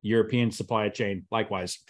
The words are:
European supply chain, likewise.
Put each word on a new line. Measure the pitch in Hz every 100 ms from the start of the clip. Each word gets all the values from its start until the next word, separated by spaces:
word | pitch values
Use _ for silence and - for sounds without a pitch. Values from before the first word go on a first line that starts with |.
European | 101 113 - 123 117
supply | - - 113 104
chain, | - 104 95 -
likewise. | 113 107 95 90 - _